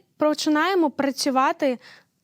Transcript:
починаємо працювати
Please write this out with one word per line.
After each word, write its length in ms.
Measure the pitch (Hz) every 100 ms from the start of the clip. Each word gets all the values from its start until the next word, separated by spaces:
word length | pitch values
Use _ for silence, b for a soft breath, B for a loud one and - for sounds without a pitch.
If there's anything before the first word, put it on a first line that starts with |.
| _ -
починаємо 760 | 302 294 311 302 339 392 311
працювати 880 | - 277 262 294 254 277 339 277 240 B B B _